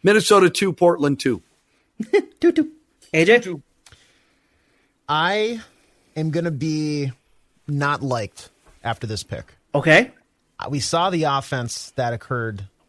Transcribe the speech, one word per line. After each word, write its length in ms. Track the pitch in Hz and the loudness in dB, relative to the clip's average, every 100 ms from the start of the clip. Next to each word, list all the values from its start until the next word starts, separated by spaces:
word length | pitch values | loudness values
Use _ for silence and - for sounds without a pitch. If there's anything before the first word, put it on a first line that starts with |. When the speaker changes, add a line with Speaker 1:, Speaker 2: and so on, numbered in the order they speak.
Speaker 1:
Minnesota 440 | 190 214 - 202 180 | 2 4 6 6 6
two, 240 | - 196 | 2 -2
Portland 460 | 156 175 170 143 139 | 2 2 4 0 0
two. 240 | 135 104 - _ _ _ _ - | -2 -4 -8 _ _ _ _ -14
Speaker 2:
<laughs> 420 | 214 403 - _ | -2 0 0 _
Two 100 | 349 | 0
two. 200 | 339 311 - _ _ _ | 2 -2 -6 _ _ _
A 120 | 156 | 2
J? 140 | 170 233 | 4 4
Speaker 1:
Two 40 | |
two. 200 | 185 156 - _ _ - _ _ _ _ _ _ _ _ _ _ - | 2 -12 -16 _ _ -20 _ _ _ _ _ _ _ _ _ _ -4
Speaker 3:
I 520 | 151 170 208 214 226 - _ _ _ _ 156 | 0 0 0 -2 -6 -14 _ _ _ _ -6
am 140 | 156 | -2
gonna 200 | 160 170 | -2 -2
be 600 | 143 160 156 151 147 135 123 _ _ _ _ - | -4 -4 -2 -4 -4 -6 -8 _ _ _ _ -6
not 360 | 143 143 143 | -2 -2 -2
liked 480 | 139 123 107 - - _ _ _ | -2 -4 -4 -12 -20 _ _ _
after 240 | 113 113 110 | -8 -6 -6
this 160 | 107 | -8
pick. 320 | - 73 - _ _ | -10 -12 -14 _ _
Speaker 2:
Okay. 360 | - 160 160 254 - _ _ _ - | -2 4 4 4 -4 _ _ _ -14
Speaker 3:
Uh, 100 | - | -8
we 100 | 143 | -6
saw 300 | - 165 185 | -2 -2 0
the 140 | 175 | 0
offense 680 | 151 139 - 135 117 - - - | -2 -2 -4 -6 -6 -10 -10 -6
that 160 | 123 | -4
occurred 520 | 113 - 123 113 101 98 _ | -6 -8 -6 -6 -10 -14 _